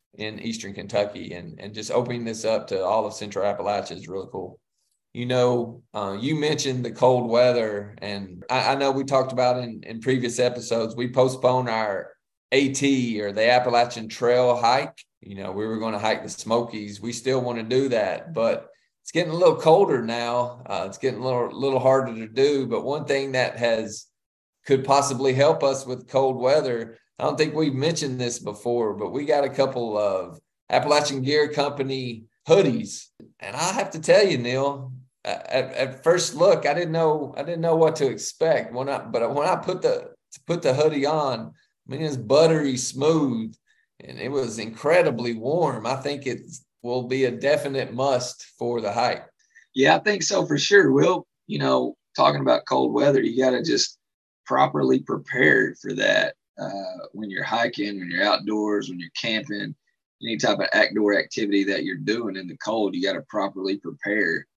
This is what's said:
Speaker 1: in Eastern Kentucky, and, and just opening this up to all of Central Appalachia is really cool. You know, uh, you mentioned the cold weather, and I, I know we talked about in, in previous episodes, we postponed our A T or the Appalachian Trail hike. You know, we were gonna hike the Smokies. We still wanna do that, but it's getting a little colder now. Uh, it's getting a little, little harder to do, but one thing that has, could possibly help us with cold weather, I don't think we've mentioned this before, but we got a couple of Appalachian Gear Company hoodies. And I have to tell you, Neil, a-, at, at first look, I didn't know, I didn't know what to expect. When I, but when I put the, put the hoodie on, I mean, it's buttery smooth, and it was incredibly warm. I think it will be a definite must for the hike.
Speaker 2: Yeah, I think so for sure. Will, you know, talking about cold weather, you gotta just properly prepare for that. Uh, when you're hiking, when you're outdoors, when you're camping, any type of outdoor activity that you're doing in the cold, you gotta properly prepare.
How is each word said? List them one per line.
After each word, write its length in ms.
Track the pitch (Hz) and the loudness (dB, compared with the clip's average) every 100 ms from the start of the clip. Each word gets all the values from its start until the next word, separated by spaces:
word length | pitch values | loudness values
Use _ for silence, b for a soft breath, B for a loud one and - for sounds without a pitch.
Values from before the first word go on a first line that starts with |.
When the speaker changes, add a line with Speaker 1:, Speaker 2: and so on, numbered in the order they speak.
| _ | _
Speaker 1:
in 260 | - 107 107 | -12 -10 -8
Eastern 340 | 117 113 101 | -8 -8 -10
Kentucky, 600 | 98 87 104 104 98 95 | -12 -4 -2 -2 -4 -12
and, 260 | 87 87 80 | -12 -14 -14
and 120 | 98 | -14
just 200 | 107 110 | -12 -4
opening 320 | 127 123 120 | -2 -2 -4
this 200 | 113 110 | -8 -6
up 220 | 110 110 - | -2 -2 -2
to 180 | 95 | -4
all 220 | 92 110 104 | 0 0 -2
of 80 | |
Central 300 | - 104 98 | -6 -10 -4
Appalachia 480 | 101 - 98 101 92 | -2 -2 -2 -4 -6
is 160 | 87 - | -12 -12
really 180 | 95 95 | -12 -10
cool. 260 | 98 90 - _ _ _ _ _ | -12 -12 -16 _ _ _ _ _
You 120 | 117 123 | -10 -2
know, 580 | 127 123 123 117 - _ | 2 2 2 -2 -10 _
uh, 240 | 107 98 98 | -6 -6 -4
you 140 | 127 | -4
mentioned 500 | 156 147 139 135 127 | -2 0 -2 -2 -4
the 60 | 120 | -4
cold 400 | 110 127 127 117 | 2 4 4 2
weather, 640 | 113 123 120 110 104 104 104 | 4 4 4 0 -4 -10 -12
and 440 | 101 101 95 90 - | -10 -10 -10 -14 -4
I, 220 | 127 104 | 0 0
I 20 | |
know 160 | 139 139 | 2 2
we 140 | 135 | 0
talked 260 | 135 135 127 | 0 0 0
about 320 | 127 127 123 | 2 2 2
in, 220 | 120 113 | -4 -12
in 160 | - 113 | -14 -8
previous 400 | 120 127 120 113 | -2 0 0 0
episodes, 560 | 123 123 - 117 110 - | 0 0 -4 -2 -2 -4
we 160 | 123 | -4
postponed 560 | 131 131 131 131 127 123 | 4 2 4 2 2 0
our 420 | 113 107 95 - - _ _ - | -2 -2 -4 -8 -16 _ _ 0
A 220 | 135 139 | 2 2
T 480 | 135 143 135 123 107 | 2 2 2 0 -2
or 100 | 104 | -4
the 180 | 101 113 | 0 4
Appalachian 600 | 123 123 120 123 117 110 | 4 4 2 2 -2 -12
Trail 480 | - 120 123 123 120 | -2 2 4 4 2
hike. 420 | 117 131 156 - - _ | 2 2 0 -10 -20 _
You 160 | - 98 | -18 -12
know, 160 | 98 | -10
we 160 | 95 110 | -6 -6
were 100 | 110 | -4
gonna 220 | 110 104 | -4 -4
hike 240 | 110 110 | -2 -2
the 40 | 113 | -6
Smokies. 720 | - - 117 120 110 104 101 | -10 -2 -2 -2 -8 -12 -10
We 120 | 117 | -10
still 280 | 117 127 127 | -6 -2 -2
wanna 200 | 123 117 | -2 -6
do 260 | 110 127 135 | 0 0 2
that, 440 | 117 98 - - | 0 0 -4 -6
but 320 | 160 113 - - b b b | -2 0 0 -6 b b b
it's 100 | - | -6
getting 200 | 160 170 | -2 -2
a 40 | 160 | 4
little 200 | 180 151 | 4 4
colder 460 | 160 147 135 135 | 6 6 6 2
now. 600 | 113 117 120 123 120 - - | 0 -2 -2 0 -2 -6 -8
Uh, 180 | 98 98 | -6 -6
it's 120 | - | -4
getting 220 | 131 110 | -4 -2
a 40 | |
little, 240 | 127 123 117 | -2 -2 -2
little 300 | 73 135 131 | -2 0 2
harder 340 | 127 131 120 | 4 4 2
to 140 | 113 110 | -6 -8
do, 380 | 113 139 143 123 | 2 2 2 0
but 180 | 113 | -2
one 220 | 123 147 131 | -2 -4 -2
thing 260 | 139 135 | -2 0
that 260 | 127 123 117 | 0 0 0
has, 480 | 117 113 104 101 - _ _ _ _ _ - | 0 0 -2 -10 -18 _ _ _ _ _ 0
could 180 | 135 | 0
possibly 480 | 131 139 135 123 135 | 4 2 2 0 0
help 300 | 131 143 160 | 4 4 4
us 240 | 139 139 123 | 0 -2 -6
with 220 | 127 - | -10 -4
cold 280 | 135 135 123 | 0 2 2
weather, 600 | 127 151 135 120 113 B B - | 2 2 2 -4 -8 B B -6
I 60 | |
don't 120 | 143 147 | -4 0
think 180 | 151 | -2
we've 200 | 151 156 | 0 0
mentioned 460 | 127 151 160 147 127 | 0 -2 -2 -4 -4
this 180 | 123 120 | -4 -6
before, 560 | - 104 120 120 110 | -10 -8 -2 -2 -2
but 160 | 98 101 | -4 -6
we 140 | 117 | -4
got 200 | 147 147 | 0 2
a 40 | 139 | 2
couple 500 | - 135 120 117 104 | 2 0 0 -4 0
of 400 | 104 92 90 82 _ _ - | 0 -2 -6 -14 _ _ 0
Appalachian 540 | 127 139 147 147 139 | 0 4 2 2 -2
Gear 260 | 131 151 143 | 0 2 2
Company 760 | 147 143 143 135 131 127 113 - _ - | 0 -2 -2 -4 -4 -6 -10 -16 _ 2
hoodies. 600 | 180 156 113 113 - - _ - - | 4 4 0 -6 -12 -18 _ -20 -16
And 160 | 98 123 | -12 -4
I 160 | 175 | -4
have 180 | 220 190 | -2 -4
to 100 | 160 | -4
tell 240 | 156 180 | 6 6
you, 140 | 202 139 | 6 2
Neil, 540 | 120 131 139 139 131 127 - _ | 0 0 0 -2 -10 -14 -20 _
a-, 300 | - - - | -8 -8 -2
at, 200 | 131 127 | -2 -2
at 300 | - 131 - | -2 -4 0
first 300 | 160 175 165 | 4 4 2
look, 300 | 143 180 180 | 4 4 6
I 100 | 143 | 2
didn't 180 | 151 170 | 0 0
know, 420 | 160 160 156 135 - | 2 2 2 -2 -8
I 60 | |
didn't 200 | 147 170 | -6 -2
know 140 | 165 160 | 2 4
what 200 | 160 160 | 4 4
to 100 | 139 | -2
expect. 680 | 110 - - 160 139 110 | -2 -8 -2 2 2 0
When 160 | 123 139 | -6 -4
I, 100 | 135 | -6
but 360 | 110 113 113 | -4 -2 0
when 140 | 139 160 | 0 0
I 80 | 185 | 0
put 260 | - 185 | -2 -2
the, 280 | 156 113 - - _ - - | 0 0 -4 -18 _ -14 -4
put 160 | 170 | -2
the 120 | 156 | 0
hoodie 320 | 127 151 147 135 | 4 2 2 0
on, 340 | 156 139 117 | 0 0 -4
I 500 | 113 - _ _ - | -8 -16 _ _ -12
mean, 120 | 135 | -6
it's 140 | 156 135 | -6 -4
buttery 600 | 107 139 160 160 143 127 | 2 6 6 6 0 -2
smooth, 800 | - 127 147 160 139 117 110 - _ _ _ _ | -4 -2 2 2 2 -2 -6 -10 _ _ _ _
and 200 | 71 64 | -18 -10
it 120 | 113 | -6
was 280 | 139 123 107 | -4 -4 -6
incredibly 760 | 110 113 143 175 151 120 120 | -10 -6 2 4 4 0 -4
warm. 500 | 117 117 165 156 120 110 | -4 -2 0 0 -2 -4
I 100 | 131 | -4
think 300 | 143 143 131 | -4 -6 -6
it 140 | 110 - - _ _ | -8 -10 -20 _ _
will 200 | 120 123 | -6 -4
be 240 | 120 131 127 | -2 0 0
a 40 | |
definite 600 | 117 139 147 143 135 117 | 0 0 0 0 -4 -4
must 540 | 117 139 123 - - - - | -2 0 0 -2 -12 -18 -8
for 220 | 120 120 | -4 -4
the 100 | 104 | -2
hike. 360 | 107 120 90 - _ b b b | -2 -2 -2 -8 _ b b b
Speaker 2:
Yeah, 220 | - 139 160 | 2 4 4
I 20 | |
think 240 | 214 202 | 2 -2
so 240 | 160 196 160 | 0 0 0
for 100 | 143 | 0
sure. 360 | - 202 151 | 6 8 8
Will, 340 | 135 165 185 - _ - | 6 6 2 -2 _ -8
you 120 | 156 | -2
know, 360 | 135 131 123 - _ - | 2 2 0 -6 _ 2
talking 240 | 139 143 | 2 4
about 240 | 135 127 - | 2 2 2
cold 280 | 135 131 | 0 2
weather, 260 | - 175 139 | 4 4 4
you 240 | - 117 | 2 2
gotta 180 | 131 123 | 2 2
just 360 | 165 151 - - _ _ _ _ - | 0 0 -2 -6 _ _ _ _ -4
properly 540 | 131 143 143 135 131 | 0 2 2 2 2
prepare 760 | 143 - - 127 147 - - - | 0 -6 -4 0 4 4 2 -4
for 100 | - | -8
that. 440 | - 104 50 - - _ - | -2 2 2 0 -6 _ -12
Uh, 480 | 92 98 95 92 - | -10 -10 -10 -12 -14
when 180 | - 107 | -12 -10
you're 140 | 95 | -8
hiking, 540 | - 113 117 117 104 101 | -4 -2 -2 -2 -6 -6
when 120 | 87 | -6
you're 140 | 87 | -2
outdoors, 640 | 101 95 104 107 107 104 - | 2 0 0 -2 0 0 -2
when 120 | 90 | -10
you're 100 | 82 - | -12 -8
camping, 560 | 117 110 - 104 104 - _ _ _ _ | -4 -4 -4 -8 -8 -12 _ _ _ _
any 140 | - 107 | -8 -2
type 200 | 117 98 | 0 0
of 100 | - | 0
outdoor 460 | 104 107 104 104 101 | 2 2 2 2 2
activity 460 | - - 107 101 | 0 -4 0 0
that 200 | 98 95 | 0 -2
you're 120 | 92 90 | -4 -6
doing 400 | 101 113 113 95 | -4 -4 -4 -8
in 100 | 90 | -12
the 100 | 78 | -10
cold, 360 | - 113 101 | -6 -2 -2
you 80 | 87 | -2
gotta 200 | 95 95 - | -4 -4 -6
properly 480 | 104 98 98 95 98 | -4 -4 -4 -4 -4
prepare. 720 | - 73 101 107 92 82 - | -8 -10 -4 -2 0 -2 -8